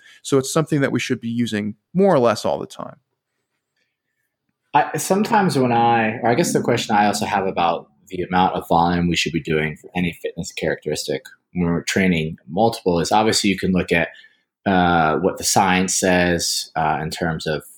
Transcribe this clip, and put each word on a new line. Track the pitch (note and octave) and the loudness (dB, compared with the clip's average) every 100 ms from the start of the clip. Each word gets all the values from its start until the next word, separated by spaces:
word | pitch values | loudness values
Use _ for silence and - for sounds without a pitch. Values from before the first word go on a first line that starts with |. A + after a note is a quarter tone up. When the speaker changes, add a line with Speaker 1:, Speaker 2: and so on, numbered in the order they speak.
| - - | -20 -18
Speaker 1:
So | - C3+ | 0 0
it's | C3 | 2
something | E3 D3+ D3+ | -2 0 0
that | C3+ | 0
we | B2+ | 0
should | - A#2 | -2 -4
be | A#2 | -4
using | A#2 A#2 G#2+ G#2 - _ | -2 -2 -2 -4 -8 _
more | F3 G3 | 2 4
or | D3 | 4
less | A#2 G#2 F#2+ | 4 2 -2
all | C#2+ | -4
the | - | -6
time. | - - - _ _ _ _ _ _ _ _ _ _ _ _ _ _ _ _ _ | -12 -16 -18 _ _ _ _ _ _ _ _ _ _ _ _ _ _ _ _ _
Speaker 2:
I, | D3 - D3+ | 0 0 -2
sometimes | - G3 G#3+ G#3+ F#3 C3+ | 0 0 2 2 2 2
when | B2+ | 2
I, | A#2 A#2 A#2 A2 A2+ | 4 4 4 0 0
or | A#2 | 0
I | |
guess | A#2+ E3+ | 2 2
the | D3 | 0
question | - A#2+ - G#2 | 0 -2 0 2
I | G#2 | 2
also | G2+ F#2 | 0 -2
have | G2+ F#2+ | -2 -2
about | E2+ E2+ E2 - _ _ | 0 0 -2 -6 _ _
the | F2+ | -8
amount | E2 F#2 F#2 | -2 2 2
of | F2+ - | 0 0
volume | E2+ E2+ F2 F2 | 2 4 2 0
we | E2 | 0
should | - | -2
be | D#2 | -4
doing | D#2 D#2 D#2 D2+ | -2 -2 -2 -6
for | - | -8
any | F2+ F2 - | -4 -4 -4
fitness | - - - | -10 -10 -12
characteristic | - D#2+ D2 D2+ D2 - C2+ - - _ | -6 -4 -4 -4 -6 -6 -8 -10 -20 _
when | F2+ E2+ | -4 -2
we're | E2+ | -2
training | - G2+ F#2+ E2 D#2+ - - | -2 0 0 0 -2 -8 -8
multiple | F2 F#2+ - F#2 E2+ | 0 0 0 -2 0
is | D#2+ | 2
obviously | G#2+ A2 G2 G#2 | 2 2 2 0
you | F2+ | 0
can | F#2 | 0
look | F2+ - | 0 0
at, | E2+ D#2+ - - _ _ _ | 0 -2 -6 -20 _ _ _
uh, | G2+ F#2 F2 E2+ D#2 D2 | 0 2 4 4 2 2
what | F2+ - | -2 -2
the | |
science | - G#2+ F#2+ F#2 F#2+ | 0 2 2 2 0
says, | - F#2+ F2+ F2 E2+ - - - | 0 2 2 2 0 -2 -6 -6
uh, | D#2+ D#2 D2 | -4 -2 -2
in | E2 | -4
terms | - E2+ D#2 D#2+ | -4 -4 -4 -4
of, | D2 - | -6 -8